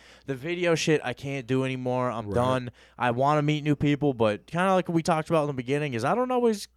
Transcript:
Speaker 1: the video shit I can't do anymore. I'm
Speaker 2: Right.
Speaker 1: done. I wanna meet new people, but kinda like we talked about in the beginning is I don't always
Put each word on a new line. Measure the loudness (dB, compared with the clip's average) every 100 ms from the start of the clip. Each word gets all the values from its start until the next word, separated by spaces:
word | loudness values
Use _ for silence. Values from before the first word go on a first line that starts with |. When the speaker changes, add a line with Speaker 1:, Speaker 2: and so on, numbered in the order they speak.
| -20 -16 -10
Speaker 1:
the |
video | -8 -6 -2 0
shit | 2 2 2
I | 0
can't | -6 -8 -8 -2
do | 0
anymore. | 0 -2 -2 -2 -2
I'm | -4 -2
Speaker 2:
Right. |
Speaker 1:
done. | 0 2 0 -2 -12 -16 -2
I | 0
wanna | 2 2 4
meet | 2 0
new | 0 0
people, | 2 2 0
but | 2 2 0 -4
kinda | -2 2
like | 2 2
we | 0
talked | 0 0 2
about | 0
in | 0
the |
beginning | -2 -2 -2 -2
is | -2
I | 0
don't | 0 0
always | 0 0 0 -6